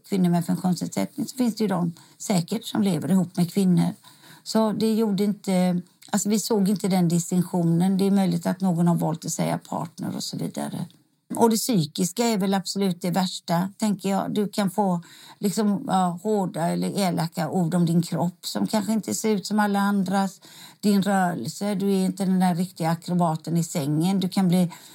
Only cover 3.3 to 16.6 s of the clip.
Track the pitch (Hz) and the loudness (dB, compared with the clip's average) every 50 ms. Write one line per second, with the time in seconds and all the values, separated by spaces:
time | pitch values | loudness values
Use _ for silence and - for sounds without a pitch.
3.3 | - - 175 170 - 202 196 185 175 165 165 175 - - - - - - - - | 0 0 -2 0 2 2 4 4 4 4 2 0 -2 -6 -12 -20 -20 -20 -20 -20
4.3 | - - - - - 220 220 214 202 - 214 220 220 214 226 214 196 180 208 208 | -20 -16 -8 -2 0 0 2 0 0 0 0 0 2 2 2 0 0 0 0 0
5.3 | 202 - - 202 190 180 180 180 175 175 - - _ _ - - - 208 - 202 | -2 -2 -2 0 2 2 2 2 0 -2 -4 -8 _ _ -6 -4 -2 -2 0 0
6.3 | 214 208 - - 233 202 190 185 214 170 - 196 190 185 175 165 175 170 165 - | 0 0 0 0 2 2 2 2 2 0 0 0 2 2 2 2 2 0 0 0
7.3 | 185 180 170 175 - 175 170 165 170 165 175 190 196 185 196 196 196 196 190 180 | 0 0 0 0 0 0 2 2 2 2 2 2 2 2 2 2 4 2 2 2
8.3 | 170 170 - 190 185 - 190 190 170 165 175 175 170 165 170 160 160 165 - 165 | 0 0 -2 -4 -2 0 0 0 2 2 4 4 4 2 0 -2 -2 -4 -6 -6
9.3 | - - - - - - - - - - - - - - - - - - - - | -4 -2 -2 -2 -2 -4 -6 -6 -8 -6 -6 -8 -10 -8 -8 -6 -6 -6 -8 -8
10.3 | - - - - - 71 73 71 - - - - - _ _ _ _ _ _ - | -6 -6 -6 -6 -6 -6 -8 -6 -6 -8 -10 -10 -14 _ _ _ _ _ _ -6
11.3 | - - 233 233 226 220 - - 240 180 147 147 - - 185 175 - - 240 233 | 0 2 2 4 2 2 0 0 0 0 0 -2 -2 -4 -4 -2 -2 0 0 0
12.3 | 226 190 196 196 196 190 175 - - 196 196 190 175 175 - 180 165 190 185 185 | 0 0 0 0 0 -2 -2 -4 -4 -2 -2 -2 -2 -2 -4 -2 0 0 -2 -2
13.3 | - - - - 175 170 185 196 - - 220 214 196 - - 196 196 190 - - | -4 -8 -4 -2 -2 0 -2 -2 -4 -4 -2 -2 -2 -2 -2 -2 -2 -2 -2 -2
14.3 | - 214 208 202 - - 202 185 - - 202 190 175 170 170 - - - - - | -2 -2 -4 -2 -2 -2 -2 -2 0 0 0 0 0 -2 -4 -8 -18 -20 -20 -20
15.3 | - - - 202 - 214 220 208 202 165 - - 185 190 185 175 170 175 - 214 | -10 -6 -4 -2 0 0 0 0 0 -2 -2 0 0 0 0 0 -2 -4 -2 -2
16.3 | 214 202 190 170 - 151 | 0 0 0 -2 -2 -2